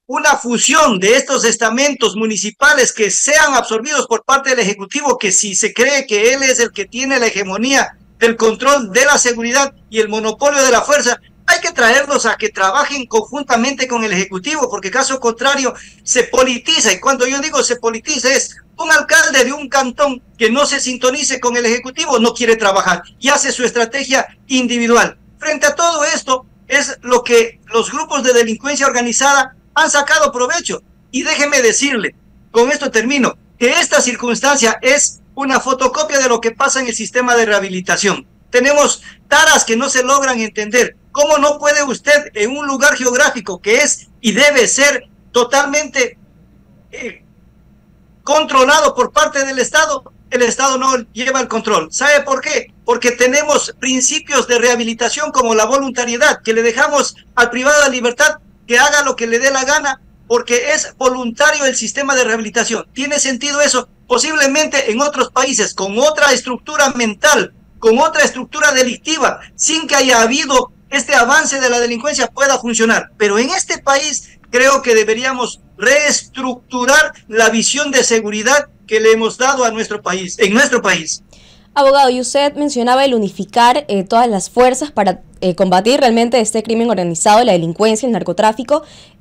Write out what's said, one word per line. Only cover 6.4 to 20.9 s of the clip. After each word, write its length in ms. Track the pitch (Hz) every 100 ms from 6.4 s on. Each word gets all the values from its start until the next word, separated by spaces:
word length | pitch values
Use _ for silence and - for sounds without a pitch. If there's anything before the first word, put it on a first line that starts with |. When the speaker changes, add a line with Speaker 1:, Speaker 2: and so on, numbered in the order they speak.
Speaker 1:
es 160 | 269 247
el 120 | 226
que 140 | -
tiene 340 | 190 233 269 269
la 100 | 226
hegemonía 680 | 196 190 196 247 269 214 - _ _
del 180 | 233 226
control 560 | 220 214 262 285 214
de 120 | 196
la 140 | 277 277
seguridad 560 | 247 233 233 262 277 - _
y 80 | 220
el 100 | 214
monopolio 540 | 214 220 214 285 285
de 80 | 262
la 120 | 226
fuerza, 360 | - 294 240 233 _ _ -
hay 140 | 339
que 120 | 339
traerlos 520 | 330 233 262 285 262
a 120 | 233 -
que 140 | 208
trabajen 560 | - 190 262 269 277 240
conjuntamente 840 | 226 - 277 277 240 254 277 254
con 160 | 240
el 80 | 220
Ejecutivo, 580 | 185 190 190 190 311 254
porque 220 | 196 185
caso 260 | 240 262 269
contrario 560 | 233 226 269 277 262 - - -
se 200 | - 247
politiza, 680 | - 254 254 240 - 320 220
y 80 | 185
cuando 260 | - 269 247
yo 140 | 277
digo 220 | 311 294
se 120 | 240 233
politiza 560 | 226 226 - 294 254
es 240 | 262 - - _ -
un 160 | 330
alcalde 520 | 311 285 320 320 269
de 80 | 247
un 160 | 294 277
cantón 540 | 269 254 233 285 247 _ _
que 120 | 220
no 160 | 254 285
se 120 | 277
sintonice 600 | 247